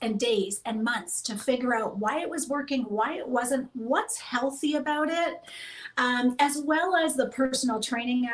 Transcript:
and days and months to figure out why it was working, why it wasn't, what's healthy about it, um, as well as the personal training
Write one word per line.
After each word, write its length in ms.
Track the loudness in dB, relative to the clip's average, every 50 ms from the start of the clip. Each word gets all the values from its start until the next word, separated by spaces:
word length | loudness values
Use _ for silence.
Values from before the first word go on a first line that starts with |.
| -2
and 160 | -2 0 2
days 420 | 2 2 4 2 2 0 -4 -6 -4
and 180 | -4 -2 0 0
months 400 | 0 0 -2 -4 -4 -6 -4 -4
to 120 | -4 -6
figure 380 | -2 0 0 0 2 2 2 2
out 240 | 2 0 -2 -2
why 240 | -2 0 0 0 0
it 80 | -2 -2
was 180 | -4 -4 -2
working, 360 | -2 -2 -2 -2 0 0 0 0
why 340 | 0 0 0 0 0 -2
it 100 | -4 -4
wasn't, 400 | 0 0 0 2 2 0 0 -2 -4 -8
what's 460 | -6 0 2 2 2 2 -2 -4 -6
healthy 560 | -4 -2 -2 0 0 -2 -2 0 0 0 0
about 340 | 0 0 0 0 0 0 0
it, 320 | 0 0 0 0 -2 -6 -12 -16 -16 -14 -14 -14 -14 -14 -16 -6 -2
um, 380 | 0 2 2 2 2 2 2 4
as 220 | 4 4 4 2 0
well 360 | 0 2 2 2 4 4 4
as 200 | 4 4 2 2
the 140 | 0 0 0
personal 500 | 0 0 0 2 2 0 0 0 0 0
training 500 | -2 -2 -2 -2 0 0 0 0 0 0